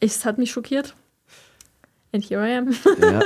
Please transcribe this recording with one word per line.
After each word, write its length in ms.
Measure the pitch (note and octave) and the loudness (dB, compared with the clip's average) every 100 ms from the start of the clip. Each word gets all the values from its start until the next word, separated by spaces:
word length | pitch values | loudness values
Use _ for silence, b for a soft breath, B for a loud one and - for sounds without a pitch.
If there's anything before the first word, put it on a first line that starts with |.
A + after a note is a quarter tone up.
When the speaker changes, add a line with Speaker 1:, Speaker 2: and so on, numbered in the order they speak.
Speaker 1:
ich, 120 | A3 | -2
es 120 | - A#3 | 0 -4
hat 120 | G#3+ | -2
mich 120 | A#3+ | -2
schockiert. 440 | - A#3 C4+ C#4 - _ _ _ b b b b _ _ _ _ | -4 -6 -4 -6 -12 _ _ _ b b b b _ _ _ _
And 100 | G#3 | -8
here 240 | G#3 G3 G#3+ | -4 -4 -2
I 60 | B3 | -2
am. 120 | B3+ | -2
<laughs> 320 | A#3 G4+ F#4+ | 2 4 4
Speaker 2:
Ja, 200 | G#4+ - | 4 4